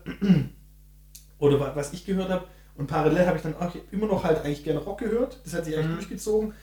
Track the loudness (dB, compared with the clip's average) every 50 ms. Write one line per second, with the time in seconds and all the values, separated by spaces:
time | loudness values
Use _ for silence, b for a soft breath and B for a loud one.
0 | -12 -14 -8 -2 4 6 6 6 4 0 -6 -14 -20 -20 -20 -20 -20 -20 -20 -20
1 | -20 -20 -20 -20 -20 -20 -6 4 6 6 6 6 2 0 -2 -4 -6 -6 -8 -10
2 | -6 -4 -2 -2 0 0 -2 -2 -4 B B B B B B -8 -6 -2 0 2
3 | 4 4 4 6 4 4 2 0 -2 -6 -6 -4 -6 -6 -6 -8 -12 -8 -4 -4
4 | 0 0 0 0 2 2 2 2 0 -2 -6 -4 -2 -2 -2 -2 -4 -6 -8 -6
5 | -4 -2 0 0 0 -2 -4 -12 -14 -8 -6 -6 -4 -4 -2 -2 -2 -2 -2 -4
6 | -6 -10 -10 -8 -4 0 0 0 0 -2 B B